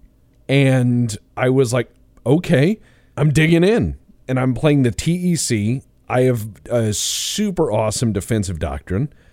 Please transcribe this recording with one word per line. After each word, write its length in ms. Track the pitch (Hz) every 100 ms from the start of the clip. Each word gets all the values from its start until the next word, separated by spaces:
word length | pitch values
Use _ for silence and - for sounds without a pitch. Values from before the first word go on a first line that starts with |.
| _ _ _ _ -
and 680 | 139 135 131 123 120 120 107 _ -
I 120 | 127
was 240 | 131 123
like, 180 | 123 - _ _ _ 117
"Okay, 540 | 160 - 135 160 220 - _ _ -
I'm 140 | 151
digging 320 | 143 156 165
in." 320 | 185 226 85 69 _ _ -
And 100 | 127
I'm 140 | 131
playing 280 | 123 156 147
the 80 | 123
T 220 | - 165
E 240 | 180 180 170
C. 460 | - 113 104 131 - _ -
I 140 | 120
have 260 | 127 120 110 95 -
a 220 | 120 110
super 800 | 101 - - - - 208 180 143
awesome 400 | 107 107 - 117
defensive 460 | 98 - 113 95 82
doctrine, 520 | 80 69 - 92 147 - _